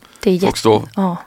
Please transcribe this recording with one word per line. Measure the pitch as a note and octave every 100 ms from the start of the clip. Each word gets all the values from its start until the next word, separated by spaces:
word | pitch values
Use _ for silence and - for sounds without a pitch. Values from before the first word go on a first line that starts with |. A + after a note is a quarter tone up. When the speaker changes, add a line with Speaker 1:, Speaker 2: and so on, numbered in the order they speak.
| _ _
Speaker 1:
Det | -
är |
jätte-, | F3+ F#3+
Speaker 2:
Folk | -
står | A2+ G#2+ A2 -
Speaker 1:
ja. | F#3+ F3